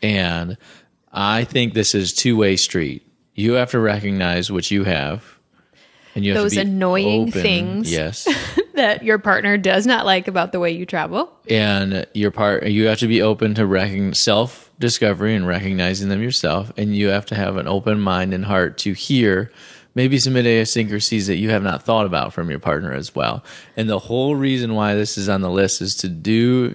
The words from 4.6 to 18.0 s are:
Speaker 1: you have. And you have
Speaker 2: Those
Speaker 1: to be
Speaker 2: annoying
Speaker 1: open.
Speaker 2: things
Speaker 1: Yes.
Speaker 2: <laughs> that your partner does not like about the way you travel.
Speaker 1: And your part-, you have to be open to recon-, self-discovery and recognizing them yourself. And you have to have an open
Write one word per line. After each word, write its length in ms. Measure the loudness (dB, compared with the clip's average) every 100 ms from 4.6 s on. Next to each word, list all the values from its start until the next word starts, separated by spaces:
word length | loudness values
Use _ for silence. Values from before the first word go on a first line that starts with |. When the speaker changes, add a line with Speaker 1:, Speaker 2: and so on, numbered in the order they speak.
| 0
Speaker 1:
you 140 | 0
have. 400 | 2 0 -2 -6 -10 -20 _ _ _ _ _ _ -12
And 120 | -4 0
you 80 |
have 80 | 2
Speaker 2:
Those 80 | 2 0
Speaker 1:
to 100 | 0
be 40 |
Speaker 2:
annoying 600 | 0 2 2 2 2 0
Speaker 1:
open. 20 | 0
Speaker 2:
things 500 | 0 0 0 -4 -2
Speaker 1:
Yes. 360 | -2 -4 -4 -2 -2 -2 -4
Speaker 2:
<laughs> 100 | -4
that 300 | 0 0 0
your 140 | 2 0
partner 400 | 2 2 2 2
does 280 | 2 2 4
not 200 | 2 2
like 220 | 0 0
about 240 | -2 -2
the 80 | 0
way 120 | -2
you 140 | -2 -6
travel. 460 | -4 -4 -4 -6 _ -2
Speaker 1:
And 560 | 0 2 0 0 -4 -6
your 180 | -2 -2
part-, 340 | 2 0 2 0
you 200 | 2 2
have 120 | 2
to 80 | 2
be 140 | 2
open 320 | 2 2 0 2
to 100 | 2
recon-, 480 | 2 0 -2 -2
self-discovery 1200 | 0 2 2 0 -6 -20 -4 -2 0 0 0 0 0
and 120 | 0
recognizing 640 | -2 -2 -2 -2 -2 -2
them 120 | -2
yourself. 500 | -2 -2 -2 -2 -4 -4
And 180 | -2 0
you 120 | 2
have 160 | 0 -2
to 80 | -4
have 200 | -2 -4
an 100 | -2
open 320 | -2 0 0